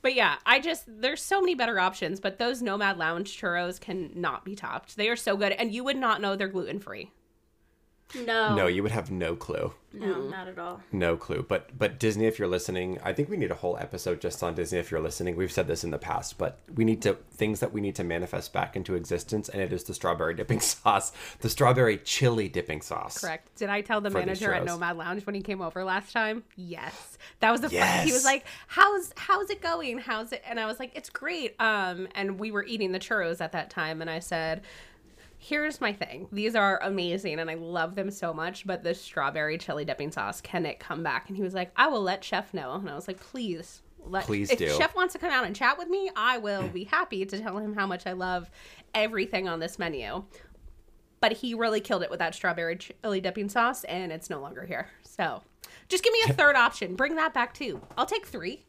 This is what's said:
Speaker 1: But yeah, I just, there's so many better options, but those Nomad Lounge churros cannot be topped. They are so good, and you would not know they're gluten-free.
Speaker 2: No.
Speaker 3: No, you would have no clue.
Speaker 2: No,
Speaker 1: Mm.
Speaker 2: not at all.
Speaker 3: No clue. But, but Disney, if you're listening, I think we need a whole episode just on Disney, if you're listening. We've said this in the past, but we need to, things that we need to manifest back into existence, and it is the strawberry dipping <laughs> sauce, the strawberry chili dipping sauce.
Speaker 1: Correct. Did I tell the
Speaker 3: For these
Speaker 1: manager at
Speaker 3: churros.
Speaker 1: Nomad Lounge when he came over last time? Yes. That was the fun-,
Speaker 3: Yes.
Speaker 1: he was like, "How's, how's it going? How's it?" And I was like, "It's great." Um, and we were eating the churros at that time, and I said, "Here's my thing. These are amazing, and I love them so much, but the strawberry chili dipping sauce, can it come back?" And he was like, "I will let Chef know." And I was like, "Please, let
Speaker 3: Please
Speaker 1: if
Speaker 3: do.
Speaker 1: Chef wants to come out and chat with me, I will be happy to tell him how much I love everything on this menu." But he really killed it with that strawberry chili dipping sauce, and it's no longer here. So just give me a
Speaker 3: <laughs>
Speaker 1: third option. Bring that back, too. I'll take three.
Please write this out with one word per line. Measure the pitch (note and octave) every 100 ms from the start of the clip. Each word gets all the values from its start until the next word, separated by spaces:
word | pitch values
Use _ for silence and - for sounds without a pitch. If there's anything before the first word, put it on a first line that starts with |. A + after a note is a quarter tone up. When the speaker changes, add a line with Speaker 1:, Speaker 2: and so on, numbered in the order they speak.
Speaker 1:
But | C4
yeah, | C4 G3 C#3+ -
I | B3+
just, | D4+ D#4+ -
there's | G#3+ B3 D4
so | - G4
many | F#4 D4+
better | A#3 G3
options, | F#3 G3+ E3+ F#3+
but | G3 -
those | A#3+ B3+
Nomad | A#3 G3 G3+ F#3
Lounge | D#3+ E3+ G3 -
churros | G3 F3 F3 F#3
cannot | - A3+ E3 F3 F3 B2+
be | -
topped. | G3+ - - - -
They | G#3+
are | A#3
so | - G3
good, | G3+
and | - A#3
you | G#3+
would | B3+ C4+
not | C4 -
know | G3+ G3
they're | G3
gluten-free. | F#3+ - F#3 G3+ G#2 - _ _ _ _ _ _ _ _ _ _ C4
Speaker 2:
No. | A#3 A3+ G#3+
Speaker 3:
No, | G#3 -
you | F2
would | G#2
have | A2+ E2+
no | F#2 E2+ E2+
clue. | - - E2 - _
Speaker 2:
No, | G#3 G3+
Speaker 1:
Mm. | D3+ C3+
Speaker 2:
not | F#3 F#3
at | F#3
all. | F3 F#3 -
Speaker 3:
No | G2 - E3+
clue. | - D#2 -
But, | F2 - -
but | G#2 -
Disney, | A2 G#2
if | A2 A2
you're | G2
listening, | F2+ - F#2 F#2 F2+
I | F#2
think | F2+ D3
we | G3
need | G2+
a |
whole | F2 F2+ F2
episode | - F2+ - F2
just | F2+ -
on | F2
Disney, | E2+ E2 F2+
if | D#2+
you're | D#2+
listening. | D#2 - F2+ E2+
We've | F#2
said | - E2
this | E2
in | E2+
the | D2
past, | - E2 - -
but | E2+ - -
we | - A2
need | A2
to, | G#2 G2 -
things | - G#2+ G#2+
that | -
we | A2
need | G2+ F#2+
to |
manifest | F2 E2+ F2 F#2 -
back | F#2+ F2+ G2
into | F#2
existence, | F2+ E2 F2 - G#2+ G2+
and | G2
it | F#2+
is | F2+
the | -
strawberry | F#2 F2+ D#2+ E2
dipping | E2+ - G#2+
<laughs> |
sauce, | - - A#2 G2+ - - - -
the | A2+
strawberry | - B2 B2+ A#2+ G#2
chili | - - C3 A2+ G2
dipping | F2+ - D2+
sauce. | - - - -
Speaker 1:
Correct. | F3+ D#3+ - -
Did | G3+
I | G3+
tell | G#3 A3
the | G#3
Speaker 3:
For | G3
these | F#3
Speaker 1:
manager | F#3 G#3
at | F#3
Speaker 3:
churros. | F3
Speaker 1:
Nomad | E3+ E3+ E3+
Lounge | E3 F#3+ G3+
when |
he | G3+
came | F#3+ F#3+
over | E3+ F#3
last | F#3+ F#3+ G3+
time? | A#3 A3 A3 - -
Yes. | F3+ E3 - - - - - -
That | A3
was | A#3
the | C#4
fun-, | -
Speaker 3:
Yes. | - F3 D#4
Speaker 1:
he |
was | B3+
like, | C4+ C4+ - - -
"How's, | - G4 G4+ F4 -
how's | - G4 G4
it | G#4
going? | E4+ E4+ C#4+ A#3+
How's | A#3 A3 A3+
it?" | - -
And | A#3
I |
was | A3 A#3
like, | A#3
"It's | D4+ -
great." | - D4 F4 B3 -
Um, | A3 G#3+ F#3 F3+ F#3
and | - G3 G3
we | A3
were | G#3
eating | G3+ A3 F#3+
the | F#3
churros | - A3 E3+ E3+
at | D#3+
that | F3 D3+
time, | - D#3 D#3+
and | E3
I | D#3+
said, | E3+ E3 D#3+ D#3+ - - - - - - - -
"Here's | - D4+ D4+ D4
my | A#3
thing. | G3+ G3 - F#3
These | G3+ G#3+ A3+
are | G3+ F#3+
amazing, | F#3+ G3 F3 F3 G3 D3+
and | E3
I |
love | D#3+ E3 F3 E3
them | F#3+ G3
so | G3+ E3+
much, | D#3 E3 F#3 G3
but | F3
the | E3+
strawberry | E3+ - - C#3 D#3 D3+ D#3+
chili | - D3+
dipping | C#3+ C3+ D3
sauce, | - G2+ -
can | - F3+ D#3
it | -
come | - D#3+
back?" | E3 A#2+ -
And | G3
he |
was | F#3+
like, | F#3+ F3+ -
"I | C#4
will | B3+
let | F#3+ F#3+
Chef | - F#3+ -
know." | F#3 C3+
And | D3+ G3
I | C#3+
was | -
like, | F#3
"Please, | - C4 A3+ E3+ E3 - - -
let | - F#3
Speaker 3:
Please | - G#2 G2+
Speaker 1:
if | -
Speaker 3:
do. | E2
Speaker 1:
Chef | D2 E4 F#4
wants | F4+
to | -
come | F4
out | C4 G3+
and |
chat | G3+ B3+ D4
with | F4
me, | F#4+ F#4+ -
I | A3+ B3
will | G#3 G3 F#3
be | F3+
happy | G3+ D#4 F4+ G3
to | F#3+ G3
tell | A3 G3
him | G#3+ G#3
how | G3
much | F3+
I | F#3
love | F#3 F#3 F3+ E3+ - - - -
everything | A3 G#3+ A3 F#3+ G3+ F#3
on | E3
this | E3 -
menu." | F3 C#3+ G#2+ D#3 G3 - - - - - - - _ _
But | A3+
he | A3+ B3+
really | A#3 A#3 G#3+
killed | G3+ F#3+
it | F3
with | E3+
that | E3+
strawberry | E3 F#3 E3+ E3+ F3
chili | - - A3+ F#3+
dipping | F#3 F#3 G3+
sauce, | A#3+ A#3 B3+
and | - F3 F#3
it's | D#3+ -
no | D#3
longer | C#3 -
here. | - C#3 - -
So | - - E3+ G#2 - _ - - -
just | F4+
give | A4+
me | A4+ A4+
a |
Speaker 3:
<laughs> |
Speaker 1:
third | - G4 C4+
option. | A#3 - F#3 F3+
Bring | C4+ D#4+
that | D#4
back, | D4 B3
too. | - C4+ C3+ - -
I'll | -
take | G#4 -
three. | A3+ E3+ C#4